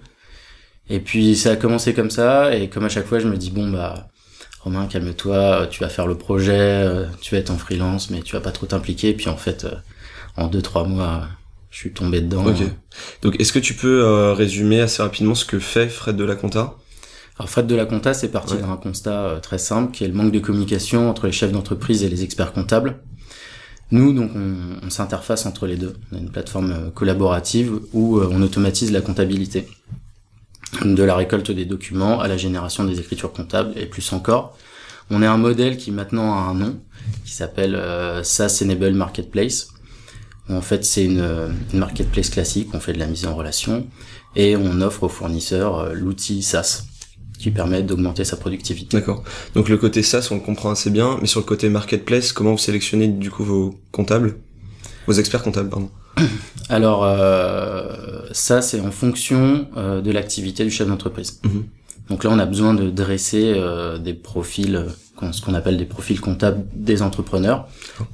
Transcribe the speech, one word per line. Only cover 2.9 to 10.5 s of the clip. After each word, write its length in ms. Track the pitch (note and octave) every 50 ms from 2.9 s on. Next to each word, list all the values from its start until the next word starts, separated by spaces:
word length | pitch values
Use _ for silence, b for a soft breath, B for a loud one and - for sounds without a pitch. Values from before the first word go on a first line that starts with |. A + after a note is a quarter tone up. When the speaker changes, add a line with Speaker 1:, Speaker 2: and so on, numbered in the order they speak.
| G#2 G#2+ G2 -
Speaker 1:
fois, 120 | A#2 A2+
je 100 | A2 A2+
me 80 | G2+ F#2
dis, « 120 | F2+ F#2
Bon, 180 | F#2 G2+ G#2 G2+
bah, 400 | F#2+ F2+ F2 F2 F2 F2+ - - B B B B B B B B B -
Romain, 280 | - F#2 F#2 F#2+ G2 F#2+
calme-toi, 480 | F#2+ F#2 F2 F2 F2 - - G2 G2 G2
euh, 300 | G2 G2 F#2+ F#2+ F2 -
tu 120 | - -
vas 60 | F#2 E2
faire 180 | - - F2+ F2+
le 80 | F2
projet, 360 | E2+ - - G2 G2 F#2+ G2+
euh, 540 | G2+ G2+ G2+ G2+ G2+ G2 G2 F#2 F2+ F#2 F#2 E2+ F2 -
tu 120 | - - G#2
vas 60 | G2
être 100 | F#2 -
en 60 | F#2 E2+
freelance, 520 | - - F#2+ F2+ F#2 F2+ F#2+ G2 - -
mais 120 | F#2+ E2+
tu 120 | - - -
vas 80 | F#2+
pas 100 | G2 F#2+
trop 140 | - - -
t'impliquer. » 440 | F#2 G2 F2+ - - F2 - - G#2+
Et 20 | G2+
puis, 160 | G#2 - E2
en 80 | D2+ -
fait, 260 | - - - - -
euh, 80 | - - - - B B B B B B B B B B
en 120 | - E2+
deux, 140 | E2